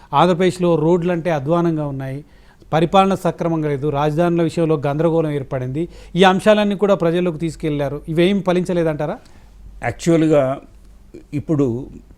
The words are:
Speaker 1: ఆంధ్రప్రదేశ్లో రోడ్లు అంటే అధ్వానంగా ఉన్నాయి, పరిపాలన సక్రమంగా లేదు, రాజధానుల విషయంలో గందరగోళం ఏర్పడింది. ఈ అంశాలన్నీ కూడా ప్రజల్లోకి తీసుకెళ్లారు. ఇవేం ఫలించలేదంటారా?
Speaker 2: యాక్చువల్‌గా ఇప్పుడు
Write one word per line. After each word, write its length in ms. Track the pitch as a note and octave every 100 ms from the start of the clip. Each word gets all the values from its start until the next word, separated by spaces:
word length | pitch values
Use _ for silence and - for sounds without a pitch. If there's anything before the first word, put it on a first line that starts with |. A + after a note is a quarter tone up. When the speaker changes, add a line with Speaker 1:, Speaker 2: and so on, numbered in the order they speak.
| -
Speaker 1:
ఆంధ్రప్రదేశ్లో 640 | C#3+ E3+ F3 F#3 E3+ F3 E3
రోడ్లు 360 | D#3 F3+ E3+
అంటే 180 | F3 D#3
అధ్వానంగా 560 | D#3 C3+ E3+ E3+ D#3 D3
ఉన్నాయి, 380 | C3+ C3+ C3+ D3+ - - - -
పరిపాలన 420 | D3+ E3 F#3+ G3
సక్రమంగా 540 | F#3+ F3 D#3+ E3+ E3 D3+
లేదు, 200 | C#3+ D3
రాజధానుల 540 | C#3+ D3+ D3+ F3 E3+
విషయంలో 400 | E3 E3+ E3 D#3 C#3+
గందరగోళం 440 | C#3+ E3 D#3+ D#3+
ఏర్పడింది. 580 | C#3+ B2+ C#3 B2+ C3+ E3+ - - E3+
ఈ 60 |
అంశాలన్నీ 540 | F#3+ F#3 G#3+ G#3 G#3 G3+
కూడా 180 | G3+
ప్రజల్లోకి 440 | G3 E3+ F3 F3+ D3+
తీసుకెళ్లారు. 640 | E3 - D#3+ D3 C#3 C#3+ D#3
ఇవేం 340 | D#3+ F3 G3+ F3+
ఫలించలేదంటారా? 720 | F3+ F3 F3 D#3+ D3+ D3+ A3+ - - - - - -
Speaker 2:
యాక్చువల్‌గా 760 | A#2 - F3 E3 D#3+ D3+ C3 C3+ - - - - - - -
ఇప్పుడు 520 | D3 - D3+ C#3 A#2 C#3 - -